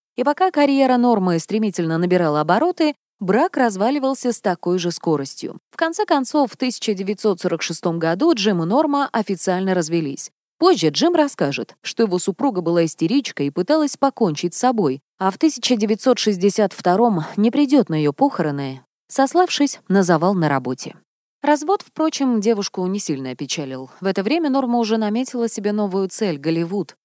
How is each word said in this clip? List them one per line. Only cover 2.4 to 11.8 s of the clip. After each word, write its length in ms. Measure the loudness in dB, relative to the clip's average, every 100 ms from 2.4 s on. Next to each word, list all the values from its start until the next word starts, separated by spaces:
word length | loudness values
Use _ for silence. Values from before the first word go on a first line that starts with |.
обороты, 540 | 2 2 2 0 -2 -2 _ -10
брак 380 | 0 2 2 2
разваливался 760 | 0 2 0 0 -2 -2 -2
с 100 | -2
такой 380 | -2 -2 -2 -2
же 100 | 0
скоростью. 680 | -4 -2 -2 -2 -10 -12 -12 _
В 80 | -4
конце 260 | -4 -2 0
концов, 460 | 0 0 0 0
в 60 | 0
тысяча 380 | -4 -4 -4 -4
девятьсот 440 | -2 -2 0 0
сорок 220 | -2 -4
шестом 380 | -4 -4 -2 -2
году 340 | 0 2 2
Джим 300 | 2 2 0
и 20 | 2
Норма 420 | 2 2 0 -2
официально 640 | -2 -2 -2 0 0 0 0
развелись. 560 | 0 -2 -2 -6 -12 _ _ 0
Позже 300 | 2 4 2
Джим 240 | 2 2
расскажет, 640 | 2 0 0 -2 -2 -8 -12